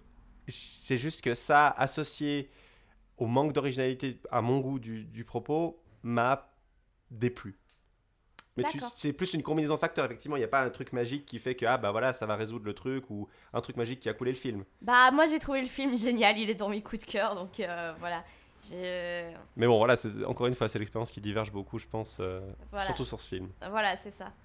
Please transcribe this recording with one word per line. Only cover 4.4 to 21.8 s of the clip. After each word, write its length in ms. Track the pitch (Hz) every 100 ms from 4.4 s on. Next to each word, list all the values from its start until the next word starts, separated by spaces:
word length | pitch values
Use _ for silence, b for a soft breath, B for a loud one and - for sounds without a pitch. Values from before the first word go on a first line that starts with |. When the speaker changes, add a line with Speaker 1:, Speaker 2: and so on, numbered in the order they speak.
Speaker 1:
mon 180 | 113 135
goût, 200 | 131 135
du, 240 | 113 113
du 200 | 110 110 113
propos, 560 | 120 - 156 165 - _ -
m'a 460 | 117 117 123 139 - _ _ _ _ _ _
déplu. 460 | 113 123 123 101 - _ _ _ _ _ _ _ - - -
Mais 80 |
tu, 140 | 127 143
Speaker 2:
D'accord. 140 | 240 -
Speaker 1:
c'est 180 | 147
plus 200 | 143 180 170
une 80 |
combinaison 320 | - 156 151 151
de 40 |
facteurs, 260 | 165 165 135
effectivement, 300 | 117 - 139
il 40 |
n'y 60 | 110
a 40 |
pas 120 | 139
un 60 | 127
truc 200 | - 127
magique 340 | 127 117 143 143
qui 120 | 117
fait 160 | 131
que, 120 | 127 113
ah, 120 | 127
bah 140 | 104
voilà, 200 | 104 131
ça 140 | 123 110
va 100 | 104
résoudre 300 | 110 117 104
le 80 |
truc, 340 | 101 131 135 131
ou 160 | 104 101 b b
un 80 | 117
truc 160 | - 123
magique 220 | 117 131
qui 100 | 110
a 40 |
coulé 180 | - 127
le 60 | -
film. 260 | 135 101 98 _
Speaker 2:
Bah, 300 | 202 247 254
moi, 160 | 277 320
j'ai 100 | 302
trouvé 240 | - 269
le 60 | 254
film 280 | - 269 247
génial, 420 | 240 240 208 214
il 100 | 214
est 60 | 196
dans 140 | 208
mes 120 | 208
coups 240 | - - -
de 60 |
cœur, 240 | 214 214 202
donc, 240 | 185 202
euh, 340 | 180 170 170 160
voilà. 240 | 170 165 - b b - -
Je 600 | 175 180 180 175 175 170 165 - -
Speaker 1:
Mais 120 | 120
bon, 100 | 113
voilà, 180 | 117 120
c'est, 140 | 113 104 101
encore 220 | 123 123
une 80 | 127
fois, 120 | 110
c'est 120 | 107
l'expérience 320 | 104 113 117
qui 100 | -
diverge 300 | 104 104 104
beaucoup, 260 | 101 98
je 80 | 113